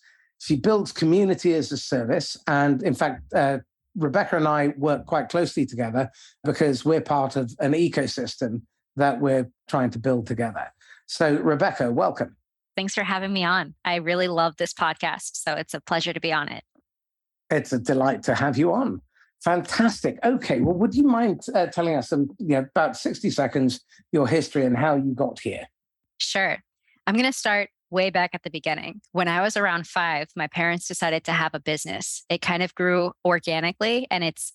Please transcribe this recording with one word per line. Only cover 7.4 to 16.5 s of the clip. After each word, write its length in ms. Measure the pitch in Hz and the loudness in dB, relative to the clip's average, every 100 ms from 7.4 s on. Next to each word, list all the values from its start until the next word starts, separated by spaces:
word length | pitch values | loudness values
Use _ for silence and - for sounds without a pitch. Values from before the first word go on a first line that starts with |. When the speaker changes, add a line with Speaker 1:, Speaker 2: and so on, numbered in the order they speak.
| 120 - | -4 -2
Speaker 1:
an 140 | 143 | 0
ecosystem 880 | 156 170 147 127 - 117 - 123 117 - _ _ 135 | 2 2 0 -2 -4 -8 -4 -4 -4 -10 _ _ 0
that 240 | 143 123 | 0 2
we're 320 | 139 131 123 _ - | 2 2 0 _ -4
trying 220 | 143 127 | 0 0
to 100 | 117 | -2
build 260 | 131 127 113 | 0 0 -2
together. 460 | 117 117 92 65 _ _ - - | -4 -4 -6 -12 _ _ -20 -14
So, 280 | - 160 147 | 0 2 2
Rebecca, 560 | 160 147 190 - 123 | 2 2 0 0 -2
welcome. 460 | 127 190 - - _ _ _ _ - | 2 0 0 -8 _ _ _ _ -6
Speaker 2:
Thanks 160 | 196 | -4
for 100 | - | -4
having 300 | 196 190 196 | -2 -2 -2
me 100 | 190 | 0
on. 320 | 175 185 151 - | 2 0 -2 -6
I 120 | 180 175 | -4 -2
really 340 | 165 175 180 | 0 0 0
love 260 | 165 165 156 | 2 0 0
this 180 | 170 | -6
podcast, 580 | - 165 160 165 - - | -2 -2 0 -4 -6 -10
so 180 | - - 151 | -8 -4 -4
it's 180 | 156 | -6
a 80 | 151 | -10
pleasure 320 | - 165 175 | -2 -2 -2
to 80 | 160 | -4
be 100 | 165 | -2
on 160 | 156 | -2
it. 160 | 143 | -2